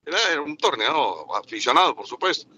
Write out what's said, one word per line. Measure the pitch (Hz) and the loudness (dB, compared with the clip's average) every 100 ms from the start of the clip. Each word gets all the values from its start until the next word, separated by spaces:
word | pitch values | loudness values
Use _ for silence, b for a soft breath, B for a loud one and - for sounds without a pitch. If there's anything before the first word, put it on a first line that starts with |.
Era, | - 180 220 | -6 -2 0
era | 160 | 0
un | 147 151 | -4 -2
torneo | 214 131 110 156 117 85 76 | 0 2 0 2 0 -2 -6
aficionado, | 98 - 113 110 147 180 117 | -6 -6 -4 2 4 4 0
por | - | -8
supuesto. | 123 185 170 - | -4 -2 -2 -8